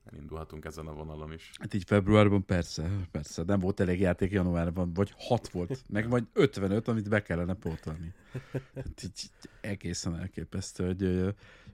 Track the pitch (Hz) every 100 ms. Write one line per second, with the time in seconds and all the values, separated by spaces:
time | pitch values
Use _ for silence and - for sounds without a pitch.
0 | - 78 73 80 80 78 78 78 78 76
1 | 78 78 78 80 - - - 104 90 104
2 | 95 107 104 101 92 90 82 - 85 101
3 | 90 78 76 - 82 101 92 98 92 90
4 | 95 87 92 101 90 85 85 87 90 85
5 | 101 - - 120 - 87 87 135 - 101
6 | 113 123 113 - 151 - 98 104 117 110
7 | 101 104 - 85 87 92 85 80 - 80
8 | 82 - - 131 - 135 - - - -
9 | 92 - - _ - - 110 98 85 87
10 | 95 85 92 - 80 98 - - 92 92
11 | 92 92 92 104 - - -